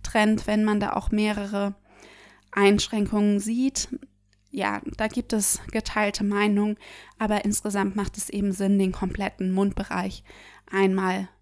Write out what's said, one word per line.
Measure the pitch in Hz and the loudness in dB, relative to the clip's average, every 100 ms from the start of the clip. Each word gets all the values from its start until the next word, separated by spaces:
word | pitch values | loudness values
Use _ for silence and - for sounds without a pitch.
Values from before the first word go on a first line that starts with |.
trennt, | - 226 214 214 - | 0 2 4 2 0
wenn | 214 | 0
man | 214 208 | 2 2
da | 202 | 0
auch | - - | -2 -2
mehrere | 214 214 208 202 202 202 196 _ - - - - - _ | 0 0 -2 -4 -4 -4 -6 _ -20 -20 -20 -20 -20 _
Einschränkungen | - 202 202 - 220 202 208 208 202 | 4 6 6 2 -2 0 2 4 2
sieht. | 214 233 262 - - - - _ _ _ _ | 0 0 0 -2 -8 -10 -14 _ _ _ _
Ja, | 277 202 202 - - | -4 -2 -4 -8 -4
da | 220 | -4
gibt | 247 - | -4 -2
es | 220 196 - - | -2 0 -2 -4
geteilte | 220 - 214 208 202 | -6 -2 -2 0 0
Meinungen, | 202 202 208 202 208 208 - - - _ | 0 2 4 4 2 -2 -10 -20 -20 _
aber | 214 208 | -2 0
insgesamt | 208 202 208 202 196 190 | 0 -2 -2 -2 -2 -2
macht | - - | -6 -6
es | - | -6
eben | 202 202 | -2 -2
Sinn, | 190 196 202 | 0 2 4
den | 190 | 2
kompletten | 180 190 - 196 - 185 | 0 -4 -4 -6 -4 -2
Mundbereich | 185 202 - 196 185 190 - - - - - - | 0 0 -2 -4 -4 -6 -8 -18 -20 -20 -20 -6
einmal | 190 190 190 185 190 190 _ | 2 2 2 0 -4 -6 _